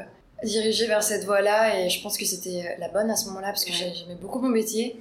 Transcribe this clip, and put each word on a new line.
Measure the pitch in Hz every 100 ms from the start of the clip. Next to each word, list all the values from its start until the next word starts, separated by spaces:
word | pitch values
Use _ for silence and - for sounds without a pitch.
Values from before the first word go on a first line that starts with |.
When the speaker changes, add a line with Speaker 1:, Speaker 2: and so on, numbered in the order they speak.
| 190 - _ -
Speaker 1:
dirigée | 220 214 214 214 226
vers | 214
cette | 214 208
voie-là, | 185 202 202 214 220 196
et | 180
je | 175
pense | 208 -
que | 196
c'était, | 185 185 180 175
euh, | 151
la | 165
bonne | 185 226
à | 202
ce | 202
moment-là, | 190 196
parce | 208
que | 185
Speaker 2:
Ouais. | 180
Speaker 1:
j'ai-, | 180
j'aimais | 175 175 175
beaucoup | 190 254
mon | 254
métier, | 226 214 220 240 -